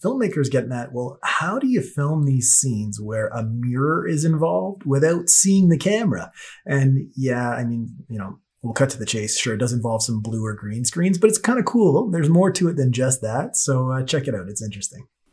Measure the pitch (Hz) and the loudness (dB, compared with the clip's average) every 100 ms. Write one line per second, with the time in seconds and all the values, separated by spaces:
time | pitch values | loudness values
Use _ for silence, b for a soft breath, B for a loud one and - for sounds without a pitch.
0 | 202 269 208 151 127 127 120 123 120 123 | -4 -2 -2 0 0 0 -2 -6 -8 -8
1 | 123 - - - 165 233 269 233 - - | -8 -8 -4 -2 -2 0 0 0 -2 -2
2 | 143 156 139 135 - - 135 107 107 101 | 0 2 2 2 4 2 2 -2 -4 -6
3 | 107 110 110 123 113 117 123 123 147 165 | -6 -4 -2 -2 -4 -2 -2 0 0 0
4 | 170 156 165 156 165 180 190 196 - 139 | 0 0 2 2 2 0 -2 -4 0 2
5 | 156 175 170 - 190 196 180 165 185 214 | 4 2 2 4 4 6 6 4 2 2
6 | 220 92 - B B B - 139 135 135 | 0 -2 -6 B B B -4 2 4 2
7 | - - 131 123 120 123 120 117 113 - | 0 -4 -2 0 0 -2 -2 -4 -6 -10
8 | - 110 95 - _ _ 120 113 135 - | -10 -8 -8 -12 _ _ -6 0 0 -2
9 | 110 113 107 - 127 107 120 120 117 113 | -6 -4 -4 -4 -2 -2 -2 0 -2 -2
10 | 113 113 110 113 110 101 104 110 123 170 | -2 -4 -4 -4 -4 -6 -8 -6 -4 0
11 | 180 180 214 214 - 254 - 240 196 143 | 0 4 2 2 0 0 0 4 4 4
12 | 233 170 151 170 190 185 175 143 127 120 | 2 0 4 4 4 2 0 2 0 2
13 | 127 127 107 117 - - - 131 127 131 | 0 0 -2 -4 -4 -4 -2 0 -2 -4
14 | 131 156 131 107 92 104 110 98 - - | -2 -2 -2 -6 -6 -10 -10 -10 -12 -12
15 | - _ _ | -20 _ _